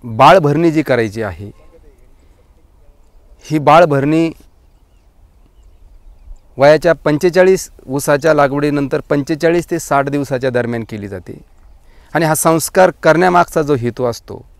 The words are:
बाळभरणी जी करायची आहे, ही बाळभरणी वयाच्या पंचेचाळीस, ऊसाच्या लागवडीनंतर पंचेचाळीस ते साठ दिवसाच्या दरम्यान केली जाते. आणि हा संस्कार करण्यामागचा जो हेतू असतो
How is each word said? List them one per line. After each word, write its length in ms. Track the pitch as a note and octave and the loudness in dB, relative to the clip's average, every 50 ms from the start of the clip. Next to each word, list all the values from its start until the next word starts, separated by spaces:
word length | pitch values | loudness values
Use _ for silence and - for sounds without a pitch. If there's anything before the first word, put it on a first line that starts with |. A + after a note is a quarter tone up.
| - | -14
बाळभरणी 680 | B2+ A2+ A2 B2+ D3 F3 F#3+ D#3 C#3+ D3 D3+ E3+ E3+ D3+ | -12 0 4 6 6 6 6 4 2 0 2 0 0 0
जी 100 | D#3 D3+ | 0 -2
करायची 400 | - C3 A#2+ A2+ A2 G2 A2+ A2 | 0 0 0 0 -2 -4 -8 -8
आहे, 280 | G2+ F2 D#2+ G2 G#2 - _ - - _ - _ - _ _ _ _ _ _ _ _ _ _ _ _ _ _ _ _ _ _ _ - _ _ _ _ _ - _ _ - _ _ | -8 -8 -12 -16 -20 -20 _ -20 -20 _ -20 _ -20 _ _ _ _ _ _ _ _ _ _ _ _ _ _ _ _ _ _ _ -20 _ _ _ _ _ -20 _ _ -20 _ _
ही 160 | - D3+ D#3 | -6 -6 0
बाळभरणी 720 | C#3+ C3+ D3 E3 F3 D#3+ C#3+ C#3 C3+ D3 D#3 D#3+ E3 E3 - - - _ _ _ _ _ _ _ _ _ _ _ _ _ _ _ - _ _ _ _ _ _ _ - - _ - - - - - _ - - - - - - - _ _ - | 2 4 6 6 6 4 2 -2 0 0 0 0 -2 -2 -6 -10 -20 _ _ _ _ _ _ _ _ _ _ _ _ _ _ _ -20 _ _ _ _ _ _ _ -20 -20 _ -20 -20 -20 -20 -20 _ -20 -20 -20 -20 -20 -20 -20 _ _ -4
वयाच्या 360 | - C3 C#3+ D3+ D#3 C3+ F3 D#3+ | 2 4 4 4 4 2 0 0
पंचेचाळीस, 800 | - - D#3 D3+ D3 G3 F3+ D#3 F#3 F#3 F#3 F#3+ F3+ - - - - - | 0 -2 -4 -2 0 -2 0 2 2 2 2 2 0 -2 -12 -20 -20 -14
ऊसाच्या 480 | - C3 C#3+ C3+ - D3 D3 C3 D#3+ D#3 | -8 -8 -6 -2 -2 -2 0 2 0 2
लागवडीनंतर 680 | D3 C#3+ C#3 C3+ C#3+ C#3+ D3 C#3+ C#3+ C#3+ C3+ D3 D3 | 2 2 0 0 -2 -2 -2 -2 -2 -4 -4 -4 -6
पंचेचाळीस 680 | - _ D3+ C#3+ C#3 - E3 C#3+ E3+ E3 E3+ F3 E3 - | -4 _ -4 -4 -2 -4 -6 -2 -2 0 0 0 -2 -4
ते 80 | F3 E3 | -8 -8
साठ 300 | - - D3 C#3 C#3 C#3 | -4 -2 -2 -2 -2 -2
दिवसाच्या 420 | C#3 D3 C#3 - C#3+ B2+ B2 C3 | -4 -6 -4 -4 -6 -4 -4 -4
दरम्यान 340 | B2 B2 A#2+ A#2 A#2+ A#2 A2 - | -2 -2 -4 -4 -6 -8 -8 -10
केली 200 | A2+ G#2+ G2+ G2+ | -12 -14 -12 -12
जाते. 320 | F#2+ F#2 F2 - - - - _ - _ _ - - - _ - - - - _ - | -14 -14 -14 -16 -20 -20 -20 _ -20 _ _ -20 -20 -20 _ -20 -20 -20 -20 _ -4
आणि 100 | D#3 E3+ | -2 0
हा 100 | D#3 D#3 | 0 0
संस्कार 560 | D3+ - F3 D#3+ D#3+ - - - G3 F#3 F#3 E3+ _ - | 0 2 0 0 0 -2 -2 2 2 2 2 2 _ 0
करण्यामागचा 600 | E3 D#3 D#3+ F3+ F#3 F3+ F3 E3+ - - E3 D#3 | 2 2 4 2 2 2 2 0 0 -2 -4 -2
जो 120 | C#3+ D3 | -2 -2
हेतू 300 | B2 A#2 A#2+ A2+ - B2 | -2 -2 -6 -6 -4 -6
असतो 420 | A#2+ A2+ - _ - G2 - - _ - | -6 -6 -8 _ -18 -18 -18 -18 _ -20